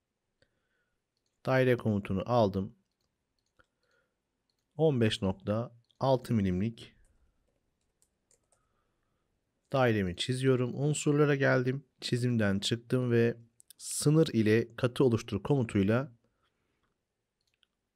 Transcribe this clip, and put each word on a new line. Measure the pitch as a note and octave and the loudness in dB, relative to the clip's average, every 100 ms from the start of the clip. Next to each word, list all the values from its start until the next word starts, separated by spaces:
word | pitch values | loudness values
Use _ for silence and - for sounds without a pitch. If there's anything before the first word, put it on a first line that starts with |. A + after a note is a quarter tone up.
| _ _ _ _ _ _ _ _ _ _ _ _ _ _ - | _ _ _ _ _ _ _ _ _ _ _ _ _ _ -2
Daire | C3 B2+ B2 | 2 2 2
komutunu | A2+ G2+ - F#2+ G2 | 0 -2 -2 -6 -2
aldım. | A#2+ G#2 F#2+ G2 - _ _ _ _ _ _ _ _ _ _ _ _ _ _ _ _ _ _ _ - | 2 2 0 -6 -12 _ _ _ _ _ _ _ _ _ _ _ _ _ _ _ _ _ _ _ -2
On | D#3+ C3 | 0 2
beş | A2+ - | 0 0
nokta | F#2+ G2 - G#2+ A#2+ - _ - | -4 -4 -4 -4 -6 -14 _ -6
altı | C3 C3 - | 0 0 0
milimlik | A2+ G2 F2+ A2 A#2 - _ _ _ _ _ _ _ _ _ _ _ _ _ _ _ _ _ _ _ _ _ _ _ _ _ _ _ _ | -2 0 -2 -4 -8 -18 _ _ _ _ _ _ _ _ _ _ _ _ _ _ _ _ _ _ _ _ _ _ _ _ _ _ _ _
dairemi | C#3 B2 G#2+ F#2 E2+ | 0 2 2 -2 -4
çiziyorum. | - B2+ C3 B2 B2 - | -6 -2 0 0 0 -2
Unsurlara | D3 D3 D#3 D3 D3 C#3+ | -4 -2 0 2 2 2
geldim. | C3+ C3 B2+ C3+ - _ | 2 2 0 -4 -10 _
Çizimden | - B2 B2 A#2+ G2+ G2 | -4 -2 0 0 0 0
çıktım | - A#2 - B2+ B2 | -2 -6 -2 -2 0
ve | A#2+ A#2 A#2 - _ - - | 2 0 -2 -12 _ -20 -18
sınır | - - D3 D#3 D#3+ | -10 -2 2 2 2
ile | A2+ G#2+ A2+ A#2 - | 2 4 2 0 -4
katı | B2 - | -4 0
oluştur | C3+ A2 - G2 | 2 2 -2 -6
komutuyla | - C#3+ A2+ G#2 G2 A#2 C#3 - _ _ _ _ _ _ _ _ _ _ _ _ _ _ _ _ _ | -2 -2 0 0 2 0 -4 -12 _ _ _ _ _ _ _ _ _ _ _ _ _ _ _ _ _